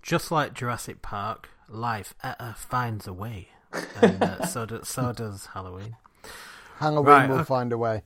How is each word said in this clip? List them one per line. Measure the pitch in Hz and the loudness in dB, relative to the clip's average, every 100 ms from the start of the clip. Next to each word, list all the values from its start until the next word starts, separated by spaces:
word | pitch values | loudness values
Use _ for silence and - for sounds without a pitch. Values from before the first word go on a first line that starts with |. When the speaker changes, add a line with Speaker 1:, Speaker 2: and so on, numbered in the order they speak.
Speaker 1:
Just | - 170 - | 0 -2 0
like | 160 139 | 0 0
Jurassic | 120 123 117 - - | -4 -6 -4 -8 -12
Park, | - 104 104 110 - - - | -8 -6 -6 -8 -12 -20 -16
life, | 107 120 110 92 - | -6 -4 -4 -8 -12
uh, | 127 - | -10 -8
uh, | 120 | -10
finds | 107 - 127 120 107 - | -12 -4 -2 -2 -4 -8
a | |
way. | 90 110 107 - - _ - - - | -10 -10 -10 -14 -20 _ -10 -10 4
And, | 208 - | 4 6
uh, | 101 92 - | -2 0 -4
Speaker 2:
<laughs> | |
Speaker 1:
so | 123 110 | -4 -6
do-, | 113 | -8
so | - - 127 | -6 -4 -4
does | 117 113 98 - | -4 -8 -10 -12
Halloween. | 98 92 92 104 117 - _ - - - - - - | -12 -12 -12 -12 -14 -20 _ -18 -18 -18 -20 -20 -2
Speaker 3:
Halloween | 156 151 143 | 0 4 10
Speaker 1:
Right, | 143 131 | 10 10
Speaker 3:
will | 131 | 2
Speaker 1:
okay. | 160 | 2
Speaker 3:
find | 131 120 | 0 0
a | 117 | 0
way. | 117 110 | 0 -2